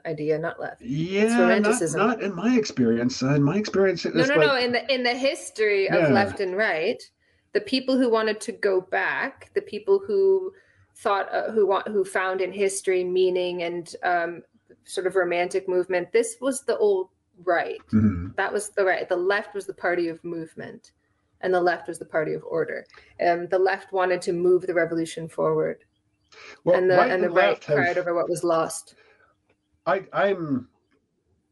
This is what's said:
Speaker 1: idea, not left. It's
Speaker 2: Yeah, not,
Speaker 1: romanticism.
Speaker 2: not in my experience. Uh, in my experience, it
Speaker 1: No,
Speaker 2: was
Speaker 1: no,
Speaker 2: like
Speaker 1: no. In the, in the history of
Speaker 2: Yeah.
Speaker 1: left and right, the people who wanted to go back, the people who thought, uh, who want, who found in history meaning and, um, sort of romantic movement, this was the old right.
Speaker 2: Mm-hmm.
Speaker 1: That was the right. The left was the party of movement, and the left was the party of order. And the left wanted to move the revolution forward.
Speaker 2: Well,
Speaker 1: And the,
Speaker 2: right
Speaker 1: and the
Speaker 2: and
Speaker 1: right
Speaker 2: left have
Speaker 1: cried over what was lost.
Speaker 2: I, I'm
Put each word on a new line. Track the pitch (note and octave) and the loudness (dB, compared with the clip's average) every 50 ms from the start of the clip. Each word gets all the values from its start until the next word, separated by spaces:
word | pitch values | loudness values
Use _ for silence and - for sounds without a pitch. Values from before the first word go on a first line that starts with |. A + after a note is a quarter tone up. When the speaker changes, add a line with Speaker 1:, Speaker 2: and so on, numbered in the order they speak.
| _ E3+ | _ -10
Speaker 1:
idea, | D#3+ D3+ D3+ D3+ D#3 D3+ | -8 -4 -2 0 0 0
not | D#3+ E3+ - - | 0 -4 -6 -6
left. | - - - - | -10 -10 -10 -12
It's | - A#2 | -8 -6
Speaker 2:
Yeah, | C#3 D#3 E3 F3+ G3 G3+ A3 A3+ | -4 -4 -4 -2 0 2 2 2
not, | A#3 A#3+ | 4 4
Speaker 1:
romanticism. | A#3+ A#3+ A3+ G#3 G#3 G#3+ A3 - F3+ D#3 D3 E3+ | 4 4 4 4 4 2 2 2 0 -2 0 0
Speaker 2:
not | G3+ A#3 A#3+ G#3+ - | 0 0 0 -2 -4
in | G3+ F#3+ | -6 -6
my | E3+ F#3 A#3 B3+ A#3+ | -2 0 2 2 2
experience. | G#3+ - - - B2 A2+ A2+ A#2 A#2+ B2+ C3 - | 2 0 0 0 2 2 2 2 2 0 -2 0
Uh, | B2+ C3 D3 | 0 2 2
in | D3 C#3+ | 4 4
my | C#3 E3+ G3+ | 2 2 0
experience, | G#3+ - - F#3 G3 F#3+ F3+ E3 - | -2 0 0 2 2 2 2 0 -4
it | E3 B2+ | -2 0
Speaker 1:
No, | D#3+ | 2
Speaker 2:
was | E3 C4 | 2 4
Speaker 1:
no, | C#4+ - | 4 4
Speaker 2:
like | - D4 | 4 4
Speaker 1:
no. | C4+ | 4
In | B3+ B3 B3 | 2 0 0
the, | B3 A#3+ - - | 0 -2 0 0
in | C4+ B3+ B3 | -2 0 0
the | A#3+ A#3 | 0 0
history | B3+ C4 C4+ D#4 - - - - - A3 G#3+ G#3 G3 G3 - | 0 0 -2 -2 -2 -8 -14 -4 -2 0 2 2 2 2 2
of | - | 2
Speaker 2:
Yeah. | F3+ E3 D3 C#3 | 2 4 4 4
Speaker 1:
left | G3+ G3+ G3+ - - | 4 2 0 -2 -4
and | G3+ F#3 F3+ G3 | -4 -4 -2 -2
right, | A3 G#3+ F3 D#3+ D#3+ G3+ B3+ - - - _ _ _ _ _ _ _ _ _ | 0 0 0 -2 -2 -4 -4 -6 -8 -20 _ _ _ _ _ _ _ _ _
the | G3+ | -4
people | - - - C4 C4 C4 C4 B3 | -4 -2 -4 -4 0 0 2 2
who | C4 A#3+ | 2 2
wanted | A3 A3 A3 A3 G#3+ G#3+ | 2 2 2 0 -2 -4
to | - - G3 | -6 -10 -8
go | F#3 - G3+ F#3+ F#3 | -2 0 2 2 2
back, | F#3 - - G3 F#3 D#3+ C#3+ C3+ G3 C#4 C4+ - - - _ | 0 -2 -4 -2 -2 -2 -2 -2 -4 -6 -8 -12 -20 -6 _
the | G3+ | -6
people | G3 - - G#3 G#3 - G3 G3 | -6 -6 -10 -10 0 2 2 2
who | G3 G3 G#3+ G3 G3 F#3+ F#3+ F#3+ F#3 F#3+ - - _ _ _ _ _ _ _ | 2 0 0 2 4 4 4 2 0 -4 -12 -14 _ _ _ _ _ _ _
thought, | - - A3+ G3+ G3 - - | -6 -2 -2 0 0 -2 -2
uh, | - F#3+ G3 - | -4 -4 -4 -2
who | A3 A3 G3+ F#3 | 0 2 2 2
want, | G3 F#3 - - | 2 0 -2 -2
who | G#3+ G3+ F#3+ | -2 -2 -2
found | G3 - G#3 F#3 F#3 F#3 F#3+ | 0 -2 -4 -2 -2 -2 -2
in | F#3+ F3+ | -4 -4
history | F#3 G3+ G3+ G3 G3 - - - F#3 F3+ F3+ | -2 -2 -2 -2 -2 -2 -2 0 0 0 0
meaning | F3+ F3+ F#3 F#3 F#3 F3+ F3+ F3+ F3+ F3+ F3+ | 0 2 2 2 2 2 0 -2 -2 -4 -4
and, | E3+ E3+ F3 F3 E3 - - - - | -6 -6 -6 -8 -10 -12 -14 -6 -4
um, | F3+ F3+ F3 E3+ E3+ F3 E3 - _ _ _ _ _ - _ _ | -2 0 0 -2 -4 -6 -10 -16 _ _ _ _ _ -20 _ _
sort | - - - F#3 | -10 -8 -4 -4
of | F#3 F3+ | 0 0
romantic | F#3+ F3+ F3 F3 F3 F3 F3+ F#3 F#3+ F#3+ - | 0 0 0 0 0 -2 0 -2 -4 -2 0
movement, | F3+ F3+ F3+ - F#3 F3+ F3 F3 - | 0 -2 0 0 -2 -2 -4 0 0
this | A3+ A#3 A#3 - - | 0 0 0 -4 -4
was | B3 C#4 C4 - - | -4 -4 -4 -4 -4
the | - A3 - | -4 -2 0
old | - G#3 G3+ F#3 F#3+ - _ _ _ _ _ F3+ E3+ | 2 2 2 2 0 -4 _ _ _ _ _ _ -2
right. | F#3 F3 E3 - - - - - _ | 0 0 0 0 -2 -6 -10 -10 _
Speaker 2:
Mm-hmm. | - G#2+ G#2+ G#2 F#3 E2+ F2 G2 - - | 0 4 4 4 2 0 -6 -8 -4 -4
Speaker 1:
That | F#3+ - - | -4 -2 -2
was | G#3 - - | -4 -6 -4
the | - - G3 | -2 0 2
right. | F#3+ F3 - - - | 2 2 0 -2 -2
The | F3+ F3 | -2 -2
left | F3+ F#3+ G3+ F#3+ - - - | 0 0 0 -2 -2 -6 -10
was | G3+ F#3+ | -12 -10
the | - E3 | -10 -12
party | - - F#3 F3 F3 F3 E3 | -4 -2 -2 0 0 0 -2
of | D#3+ E3 - | -4 -8 -10
movement, | F3 E3+ E3 D#3+ D#3+ - - - - - - _ - _ _ _ _ _ _ _ _ _ _ | -10 -10 -10 -10 -12 -14 -16 -16 -16 -16 -18 _ -20 _ _ _ _ _ _ _ _ _ _
and | - F3+ F#3 | -2 0 2
the | F3+ | 2
left | F3 F3 E3+ E3 - - | 2 2 0 0 -4 -12
was | E3 D#3+ | -12 -12
the | - | -12
party | - - E3 D#3 D#3 D#3 | -4 -2 -2 -2 -2 -4
of | - - | -6 -8
order. | - - D#3+ D#3 - - - - - _ - - _ _ _ | -6 -4 -4 -4 -4 -4 -10 -12 -14 _ -20 -20 _ _ _
And | - F3 E3+ F3 F3 E3 | 2 2 2 0 0 -2
the | F#3 F#3 | 0 2
left | F#3 F#3+ F#3+ G3 - - | 2 2 2 -2 -6 -6
wanted | - F#3+ F3+ F#3 F3+ F3+ - | -2 0 0 2 0 -2 -2
to | - F3+ | -2 -2
move | E3+ F3+ F3+ F#3 F3 F3+ - | 0 4 4 4 4 2 0
the | E3+ | 0
revolution | E3+ E3 D#3+ E3+ E3 E3 E3 - - D#3+ E3 | 0 0 0 0 -4 -4 -4 -6 -10 -10 -10
forward. | - - E3 D#3 D#3+ D#3 D#3 D#3+ D#3+ - _ _ _ _ _ _ _ _ _ _ - - - - - - _ | -6 -2 -2 0 0 0 0 -2 -4 -8 _ _ _ _ _ _ _ _ _ _ -20 -20 -20 -20 -20 -4 _
Speaker 2:
Well, | D#3+ F3+ F#3 | 2 4 4
Speaker 1:
And | F#3 F#3 | 4 4
the, | F#3 F3+ | 6 4
Speaker 2:
right | F3+ F3 | 4 4
Speaker 1:
and | F3+ F#3 F3+ | 2 0 0
the | F3 | 2
Speaker 2:
and | E3+ | 4
Speaker 1:
right | F#3 F3+ F3 | 4 4 4
Speaker 2:
left | D#3+ - - | 2 0 -2
have | - D3+ - | 0 0 2
Speaker 1:
cried | F3+ F3 F3 F3+ | 2 2 0 -2
over | F3 E3+ E3+ | -2 -2 -2
what | F3 D#3+ - | -2 0 -2
was | F3 D#3+ - | -2 -2 0
lost. | E3+ E3 E3 E3 - - - - - - _ _ _ _ _ _ _ _ _ _ _ _ _ _ _ _ _ _ | 0 2 2 0 -2 -6 -10 -14 -16 -20 _ _ _ _ _ _ _ _ _ _ _ _ _ _ _ _ _ _
Speaker 2:
I, | D#3+ F3+ G3 - - - | -2 -2 -2 -2 -6 -2
I'm | D3+ F#3 G3+ G3 F3+ E3 D3+ C#3 A#2+ G#2 - _ _ _ _ _ _ _ _ _ _ _ _ _ _ _ _ | 0 0 2 0 0 -2 -2 -2 -4 -4 -8 _ _ _ _ _ _ _ _ _ _ _ _ _ _ _ _